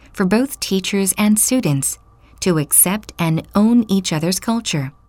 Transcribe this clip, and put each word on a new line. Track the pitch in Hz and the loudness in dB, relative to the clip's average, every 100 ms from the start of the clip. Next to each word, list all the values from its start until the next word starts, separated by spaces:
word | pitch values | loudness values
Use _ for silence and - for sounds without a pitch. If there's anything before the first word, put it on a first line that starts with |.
| - | -14
for | - 185 | -4 0
both | 214 262 - | 2 0 -6
teachers | - 190 - 196 196 - | -4 -4 -2 -2 -2 0
and | 208 214 | 2 2
students | - 254 190 139 - - - _ - - | 2 0 0 0 -2 -8 -16 _ -20 -4
to | 190 160 | 0 0
accept | 143 - 180 214 - - | 2 2 2 0 -8 -4
and | 165 160 - 196 | -2 0 -2 2
own | 214 240 214 | 4 4 2
each | 196 185 | 0 0
other's | 156 165 185 | -2 -2 -2
culture. | - 226 220 151 135 - | -2 -4 -2 -4 -4 -10